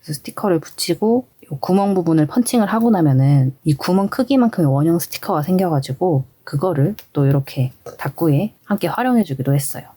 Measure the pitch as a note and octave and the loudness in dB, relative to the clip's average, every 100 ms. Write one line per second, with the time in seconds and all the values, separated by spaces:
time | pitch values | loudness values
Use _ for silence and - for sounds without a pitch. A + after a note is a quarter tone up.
0 | - D3+ - - G#3 E3 - - - F3 | -12 -12 -12 -6 -2 -2 -4 -10 -6 -2
1 | G#3+ A#3+ - _ - C#3 - F#3 G3+ F#3+ | 0 0 -2 _ -12 -10 0 0 2 0
2 | E3 D#3+ D3+ - A#3 B3 G3+ A3 A#3 G3+ | 2 2 2 0 0 0 0 0 2 4
3 | D#3 C3 C3+ C#3+ C3 - D#3+ C#3+ - F#3 | 4 4 4 4 2 -2 -2 -2 0 0
4 | G3 - B3+ C4+ A#3 - D3+ C#3 D#3 E3+ | 0 -2 0 2 2 2 0 2 2 0
5 | - - - D#3 D3 F#3 F#3 D3+ - C3+ | -2 -10 -4 -4 0 0 2 0 -2 -4
6 | F#3 C#3+ - _ - D3 F#3 D#3 C#3+ G#3+ | 0 0 -2 _ -8 -2 -2 0 0 -2
7 | - D3 C#3 C#3+ C3+ - B2+ - - - | -8 0 2 2 -2 -4 -4 -6 -20 -12
8 | C#3+ - E3 C#3+ G#3 _ _ G3+ E3+ D#3 | -12 -4 0 0 -2 _ _ -4 -4 -2
9 | B3 A#3+ G3 C3+ C3 C#3 C#3 - - | 0 0 0 -4 0 0 -2 -10 -16